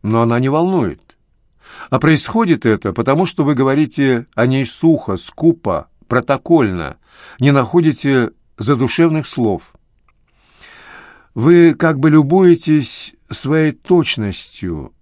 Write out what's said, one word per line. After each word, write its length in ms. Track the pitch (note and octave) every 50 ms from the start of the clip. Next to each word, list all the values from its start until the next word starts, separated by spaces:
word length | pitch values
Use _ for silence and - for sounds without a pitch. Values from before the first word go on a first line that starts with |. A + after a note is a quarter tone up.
| -
Но 180 | G#2 A2 A#2
она 180 | A#2 A#2 A#2 A#2+
не 120 | B2+ C3+
волнует. 640 | C#3 D#3 E3+ F#3 F#3+ F3 B2 F2+ C#2+ - _ _ _ _ _ _ _ _ _ _ _ _ _ - - - - -
А 100 | - B2+
происходит 680 | - D3+ D#3+ C3+ - - - A3+ A3+ F#3 D#3+ A2+ -
это 260 | A#2+ A2 G2 - G#2 E2+
потому, 320 | A#2+ A2+ C3 C3+ D#3 F#3+
что 180 | E3 - - -
вы 120 | C#3 D3
говорите 720 | B2 C3+ C3+ C3+ C#3+ D#3 C#3 - - C#3+ C3+ B2+ A#2 - _ _
о 120 | - A#2
ней 200 | B2 C3 C3+ C3+
сухо, 500 | - - - - E3 D#3+ - - - G2
скупо, 720 | F2+ - - - - D#3 E3 E3+ E3 _ G#2 F2+ D2+ D2 _ _ _ _ _
протокольно, 880 | - B2+ A#2+ - C#3 C3+ _ - E3+ E3 B2+ G2+ F#2 F2 D#2+ C2+ - _ _ _ _ - - - - -
не 120 | B2 C#3+ C#3+
находите 800 | C#3 B2+ A2 - F3 E3+ D#3 C#3 - - C#3 C#3 B2+ A#2+ G#2+ _ _ _ _ _ -
задушевных 680 | G#2+ G#2+ C#3+ A#2 C3 A#2+ - - E3+ E3+ D#3 D#3 D3
слов. 360 | - - - A#2+ A2 F#2+ E2 _ _ _ _ _ _ _ _ _ _ _ _ _ _ _ _ _ _ _ _ - - - - - - - - - - - _ _ _ _
Вы 380 | A2+ A2+ D3+ F3 F3 E3+ E3+ D3+
как 260 | - - E3 D#3 C3+
бы 120 | C3+ D#3+
любуетесь 1040 | D3+ D#3 D3 C3+ E3 F#3+ F#3+ F3+ E3+ E3 - D#3 D#3 D3+ C3 - - - - - _ _ _ _
своей 420 | - - - C3 D3+ D#3+ D#3 D3+ -
точностью 1200 | _ _ - F3+ F3 D3 - - - G#2+ G2+ F2+ - - - - - - F2+ E2+ D2+ C2+ - _ _